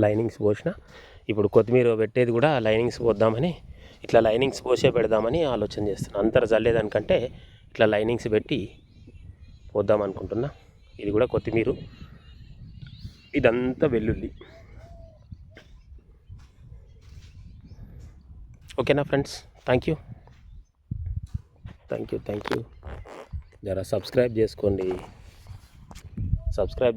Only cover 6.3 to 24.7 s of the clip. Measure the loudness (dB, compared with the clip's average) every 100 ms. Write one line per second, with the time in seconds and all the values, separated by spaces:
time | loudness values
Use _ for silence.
6.3 | 4 4 4 4 2 0 -2 0 0 -2
7.3 | -10 -20 -20 -8 0 2 2 0 -2 0
8.3 | 0 0 -4 -6 -14 -20 -20 -20 -20 -20
9.3 | -20 -20 -20 -4 0 2 2 2 -4 -6
10.3 | -4 -4 -8 -20 -20 -20 -10 -2 0 2
11.3 | 0 0 0 0 -2 -8 -18 -20 -20 -20
12.3 | -20 -20 -20 -20 -18 -20 -16 -18 -18 -6
13.3 | 2 4 4 0 0 0 0 0 -4 -6
14.3 | -14 -20 -20 -20 -20 -20 -20 -20 -20 -20
15.3 | -20 -20 -20 -20 -20 -20 -20 -20 -20 -20
16.3 | -20 -20 -20 -20 -20 -20 -20 -20 -20 -20
17.3 | -20 -20 -20 -20 -20 -18 -18 -20 -20 -20
18.3 | -20 -20 -20 -10 -2 2 2 2 0 -2
19.3 | -8 -18 -8 0 0 0 -6 -8 -20 -20
20.3 | -20 -20 -20 -20 _ -12 -10 -8 -8 -10
21.3 | -12 -14 _ -20 -18 -10 -8 -6 -8 -6
22.3 | -8 -4 -6 -6 -14 -16 -14 -16 -18 -14
23.3 | -14 -14 -10 -6 -4 -2 -4 -2 0 2
24.3 | 2 0 0 0